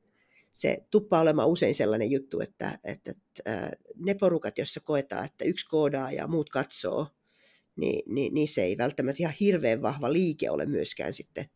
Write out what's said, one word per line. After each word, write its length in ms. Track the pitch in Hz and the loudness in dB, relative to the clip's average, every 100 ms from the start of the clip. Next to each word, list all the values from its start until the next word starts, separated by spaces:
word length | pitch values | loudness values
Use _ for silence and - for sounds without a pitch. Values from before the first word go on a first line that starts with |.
| _ _ _ _ _ | _ _ _ _ _
Se 340 | - - - - | -4 -2 -2 2
tuppaa 300 | 214 208 170 | 0 4 4
olemaan 280 | 160 156 120 | 6 6 4
usein 260 | 175 117 | 4 2
sellainen 360 | 147 104 110 113 | 2 2 2 2
juttu, 300 | 135 135 - | 0 -2 -6
että, 380 | - - - - | -6 -6 -8 -8
että, 260 | - - - | -10 -10 -12
että, 400 | - _ - - | -16 _ -12 -8
ö, 260 | 107 - - - - | -6 -6 -10 -16 -6
ne 180 | 175 | -4
porukat, 440 | 196 190 165 104 - | 2 2 2 -2 -4
joissa 220 | 110 - | -4 -6
koetaan, 440 | - 147 139 - | -2 -2 -2 -6
että 200 | 135 - | -8 -4
yksi 220 | - 185 - | -2 -2 0
koodaa 440 | 156 143 139 131 | 2 2 0 -4
ja 140 | - - | -4 -2
muut 240 | 165 147 | -2 -2
katsoo, 560 | 131 147 - - - 156 _ _ _ _ _ _ - | -2 -4 -4 -4 -2 -4 _ _ _ _ _ _ -4
niin, 380 | - - - | -2 -2 -2
niin 200 | 131 131 | -2 0
niissä 280 | 156 151 - | 0 0 2
ei 160 | 92 101 | 0 0
välttämättä 440 | 123 - 131 139 | -2 -2 -2 -2
ihan 120 | 170 139 | -4 2
hirveän 420 | 202 180 127 113 | 2 4 2 2
vahva 300 | 110 135 127 | 0 -2 0
liike 380 | 165 180 156 - | 2 2 0 -2
ole 160 | 73 80 | -2 0
myöskään 460 | 117 - - 78 | -2 -2 -4 -6
sitten 320 | - - - - | -8 -10 -12 -12